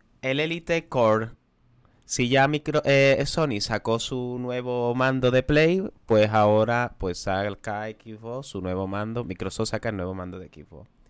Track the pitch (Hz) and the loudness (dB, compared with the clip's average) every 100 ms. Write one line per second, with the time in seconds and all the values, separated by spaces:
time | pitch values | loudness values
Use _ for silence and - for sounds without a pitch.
0 | _ _ 131 135 160 170 165 165 - 131 | _ _ -4 -2 -2 -4 -4 -4 -2 2
1 | 113 110 113 - _ _ _ _ _ _ | 4 2 0 -12 _ _ _ _ _ _
2 | - - 123 135 139 151 151 151 - 139 | -8 -2 2 4 4 0 -2 0 4 4
3 | 139 135 143 - 156 101 - 107 - 113 | 6 4 0 0 -2 -2 -4 -4 -2 -2
4 | - 127 123 123 123 123 123 123 120 127 | -2 -6 -6 -8 -6 -6 -4 -2 -2 0
5 | 131 131 123 127 - 151 160 185 190 - | 2 2 2 2 4 4 4 2 -4 -8
6 | - 110 107 110 104 107 110 120 120 - | 2 4 6 4 6 6 4 0 -2 -4
7 | 117 - - 95 101 98 - 104 110 107 | -6 -4 -2 -2 -2 -6 -8 -8 -8 -12
8 | 113 110 113 127 139 98 92 92 95 101 | -18 -16 -12 -12 -10 -8 -4 -4 -4 -4
9 | 107 117 120 95 95 - 110 110 117 101 | -6 -6 -6 -6 -6 -4 -4 -4 -6 -6
10 | 90 95 90 92 82 78 71 80 - _ | -6 -8 -10 -12 -16 -20 -20 -20 -20 _